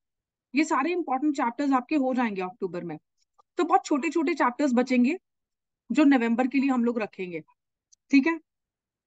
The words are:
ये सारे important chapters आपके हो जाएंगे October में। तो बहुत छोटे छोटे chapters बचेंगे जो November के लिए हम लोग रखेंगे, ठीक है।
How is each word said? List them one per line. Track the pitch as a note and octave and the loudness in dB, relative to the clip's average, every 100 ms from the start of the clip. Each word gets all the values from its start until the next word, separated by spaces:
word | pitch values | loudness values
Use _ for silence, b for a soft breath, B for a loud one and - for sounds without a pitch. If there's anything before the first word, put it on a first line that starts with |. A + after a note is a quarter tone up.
| _ _ _ _ _ B3+ | _ _ _ _ _ -4
ये | D#4+ | 0
सारे | D4+ C4+ | 0 -2
important | F4+ D#4 B3+ D4+ C#4+ | -4 -4 -2 -2 -2
chapters | C4+ B3+ C#4+ | -4 -2 0
आपके | C4+ B3 D#4 | 0 0 -2
हो | B3+ B3+ | 0 -2
जाएंगे | A#3+ F#3+ | -2 -4
October | F#3 - F#3+ F3 F3 | -8 -6 -8 -8 -10
में। | D#3 _ _ _ _ _ - | -12 _ _ _ _ _ -4
तो | F4 | 2
बहुत | F#4+ - | 2 2
छोटे | D4 D#4+ | -2 0
छोटे | E4 D#4 D#4 | -2 -2 0
chapters | C4+ A#3+ C#4+ A#3+ | 0 0 0 0
बचेंगे | B3+ B3+ B3 F4+ _ _ _ _ _ _ - | 2 2 2 0 _ _ _ _ _ _ -6
जो | A#3 C#4+ | 2 4
November | C4+ A#3 A#3 B3+ | 4 2 0 0
के | C#4 | 0
लिए | C#4 | 0
हम | B3+ A#3 | 0 0
लोग | A#3 | -2
रखेंगे, | G#3 - F#3 E3 D3+ _ _ _ _ _ _ | -6 -8 -10 -10 -12 _ _ _ _ _ _
ठीक | C#4 C#4 | 4 4
है। | E4 _ _ _ _ _ _ | 0 _ _ _ _ _ _